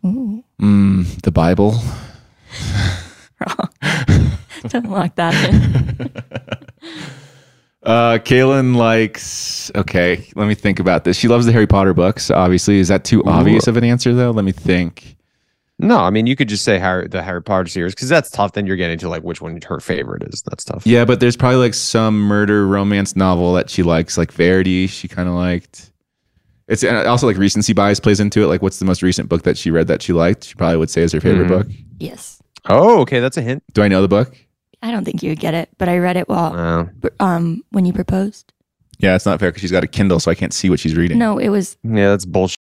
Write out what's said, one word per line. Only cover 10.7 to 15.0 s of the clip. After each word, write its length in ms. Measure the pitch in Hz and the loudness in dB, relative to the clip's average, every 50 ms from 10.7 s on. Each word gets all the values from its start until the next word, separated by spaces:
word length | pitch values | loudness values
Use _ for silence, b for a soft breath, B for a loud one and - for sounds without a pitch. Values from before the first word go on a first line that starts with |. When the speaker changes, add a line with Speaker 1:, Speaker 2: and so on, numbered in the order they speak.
| 95 82 | -2 0
Speaker 2:
about 260 | 92 92 87 80 - | 0 0 0 2 2
this. 120 | 87 90 | 0 0
She 120 | - - 117 | 2 2 2
loves 180 | 120 120 120 | 4 4 4
the 60 | 117 | 4
Harry 140 | 117 117 107 | 4 4 4
Potter 280 | - 104 98 98 95 87 | 4 4 4 4 4 4
books, 360 | 82 87 92 - - - - | 2 2 0 0 -4 -2 0
obviously. 480 | - - 92 90 90 90 - - 101 98 | 2 2 4 4 2 2 2 4 4 4
Is 100 | 92 85 | 4 2
that 160 | 98 95 - | 2 0 2
too 160 | - - 104 | 2 2 2
Speaker 3:
Ooh. 40 | - - | 4 4
Speaker 2:
obvious 360 | 82 85 85 101 107 113 - | 4 4 6 6 4 4 4
of 120 | - 113 120 | 2 0 2
an 60 | 120 | 2
answer, 280 | 120 120 120 - 127 120 | 2 0 0 2 0 2
though? 180 | 123 127 120 | 2 2 0
Let 120 | 117 110 98 | 0 0 -2
me 80 | 95 | -2
think. 640 | 92 - - - 92 90 87 82 - - | -4 -4 -2 0 0 0 -2 -4 -8 -14